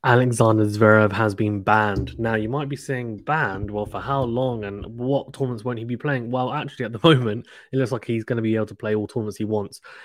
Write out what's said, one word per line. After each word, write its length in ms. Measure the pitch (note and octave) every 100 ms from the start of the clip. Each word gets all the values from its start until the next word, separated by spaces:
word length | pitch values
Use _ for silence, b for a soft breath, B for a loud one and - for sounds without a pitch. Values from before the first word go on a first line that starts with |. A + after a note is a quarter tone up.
| C3
Alexander 580 | A#2+ B2+ A#2 A2+ A2
Zverev 480 | G#2+ G#2 A2 G#2+ G#2+
has 220 | G2 A2
been 300 | G2 G#2+ G#2
banned. 540 | F#2+ G#2+ G#2+ G2 - -
Now, 160 | A2+ A2+
you 120 | G#2+
might 220 | C#3 C#3+
be 60 | C#3
saying, 480 | - B2+ A#2+ G#2
"Banned? 480 | - D#3 B2+ F#2+ G#2
Well, 160 | G#2 G#2
for 120 | G2
how 220 | G2 C#3
long 420 | B2 A#2+ C3 A#2
and 220 | G2+ G2+ F#2+
what 480 | A#2 B2 C#3 -
tournaments 300 | - C3+ A#2+
won't 160 | A2+ A#2
he 40 |
be 140 | A#2 A#2+
playing?" 320 | D3 C3+ A#2
Well, 240 | B2+ B2+
actually, 320 | C#3+ D3 - A2+
at 80 |
the 60 | A#2
<laughs> 0 |
moment, 440 | E3+ C#3 A#2 G#2+ - B B
it 40 | C3
looks 140 | B2
like 140 | A#2+ -
he's 180 | A#2
gonna 200 | A2 A#2
be 120 | A2 A2
able 120 | G#2+
to 80 | G#2
play 180 | A2
all 140 | G#2+ G#2
tournaments 300 | B2 G#2+ G2+
he 80 | G#2+
wants. 360 | G#2+ G2 - B B